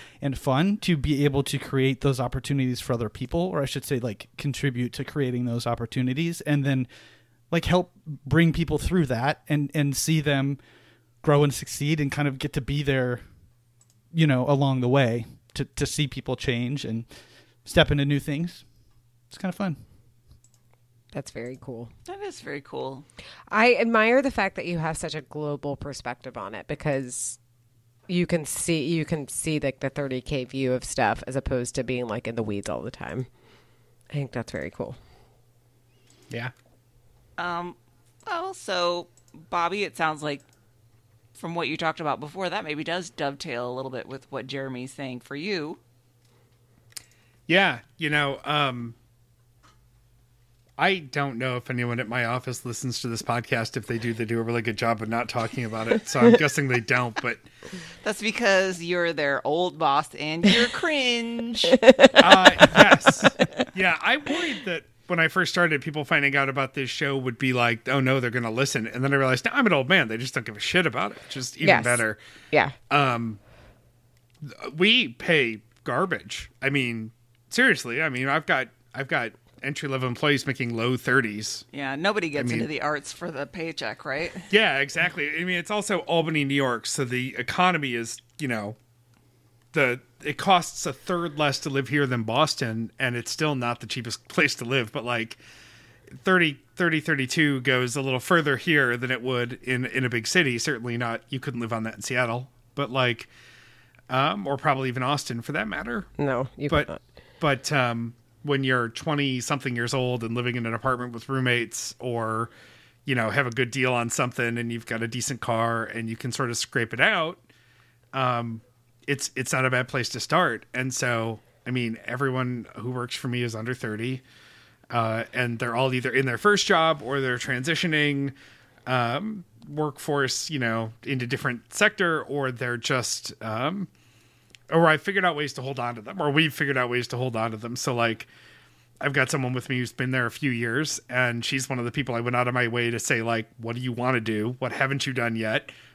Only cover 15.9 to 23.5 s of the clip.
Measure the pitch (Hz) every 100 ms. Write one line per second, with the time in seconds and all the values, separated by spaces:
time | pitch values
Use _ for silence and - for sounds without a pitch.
15.9 | - 143 131 - 123 - 120 123 143 117
16.9 | 113 - - - - _ _ - 175 151
17.9 | 147 143 143 156 143 175 - - _ _
18.9 | _ _ _ _ - 190 175 196 139 -
19.9 | - _ _ _ - _ _ _ _ _
20.9 | _ _ 139 - 107 123 131 - 117 120
21.9 | - - 392 403 - - 143 - 135 131
22.9 | 135 - - - - -